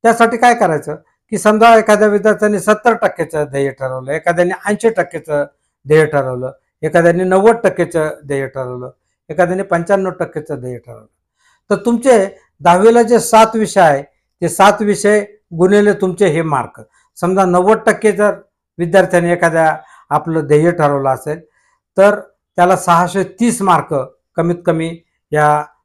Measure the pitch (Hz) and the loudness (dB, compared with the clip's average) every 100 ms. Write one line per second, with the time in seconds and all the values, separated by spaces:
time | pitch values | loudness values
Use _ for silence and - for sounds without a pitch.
0 | 226 226 226 233 240 240 190 151 - 143 | 0 2 0 2 2 2 0 -2 -6 -14
1 | _ _ _ 214 214 214 233 226 214 208 | _ _ _ -2 0 4 6 6 4 2
2 | 208 208 208 208 214 202 208 214 240 226 | 2 2 0 0 -2 -2 -2 0 0 0
3 | 208 - 160 156 143 139 139 131 131 131 | -4 -4 -6 -4 -4 -4 -4 -6 -10 -10
4 | 131 156 175 170 175 185 202 208 226 220 | -8 -6 -4 -2 -2 -2 -6 -2 -2 -2
5 | 165 160 156 147 143 _ _ _ 135 156 | -6 -10 -6 -6 -6 _ _ _ 0 2
6 | 151 143 131 123 127 - _ _ 156 170 | 2 -2 -4 -8 -10 -14 _ _ -2 0
7 | 170 170 185 185 208 - 190 180 165 170 | 2 0 0 2 2 2 -2 -2 -4 -4
8 | 156 147 139 139 135 135 127 123 127 _ | -6 -8 -8 -8 -8 -10 -12 -12 -16 _
9 | _ _ _ 156 175 185 190 170 170 196 | _ _ _ -2 -2 -2 -4 -4 -2 -2
10 | 190 180 160 160 151 139 123 120 120 110 | -2 -6 -8 -8 -10 -12 -10 -16 -18 -20
11 | 110 _ _ _ _ _ _ 202 240 233 | _ _ _ _ _ _ _ -4 -2 -2
12 | 262 226 196 - _ _ 165 175 220 233 | 2 2 2 -8 _ _ 2 4 6 4
13 | 226 233 - 220 220 226 214 202 165 139 | 4 0 4 4 4 0 -2 2 2 2
14 | 143 _ _ _ 170 170 202 208 208 196 | -6 _ _ _ -8 2 2 4 -2 0
15 | 202 214 202 _ _ 165 185 208 208 - | 0 0 -2 _ _ -2 2 4 2 0
16 | 185 175 196 156 160 139 113 - - _ | -4 0 0 0 -2 -4 -6 -14 -20 _
17 | _ - 175 190 185 180 185 220 220 - | _ -6 -2 0 2 2 2 2 0 0
18 | 214 190 208 - _ _ _ - 170 190 | -2 0 -2 -2 _ _ _ -8 0 2
19 | 185 175 170 175 170 160 160 156 _ - | 2 0 0 0 0 2 0 -2 _ -20
20 | _ 147 165 160 143 151 170 170 147 143 | _ -6 -2 -6 2 2 2 0 0 0
21 | 135 131 - 160 _ _ _ _ _ - | -2 -4 -6 -12 _ _ _ _ _ 2
22 | 196 208 - _ _ - 180 180 180 170 | 2 2 -10 _ _ 0 0 2 2 0
23 | 175 190 190 - 233 - 196 165 - 143 | 0 -4 -6 -2 -2 0 0 0 0 -6
24 | - _ _ - 165 175 - 160 165 170 | -6 _ _ -4 -4 -2 -2 -4 -6 -10
25 | _ _ _ 151 147 151 151 _ | _ _ _ 0 0 0 -4 _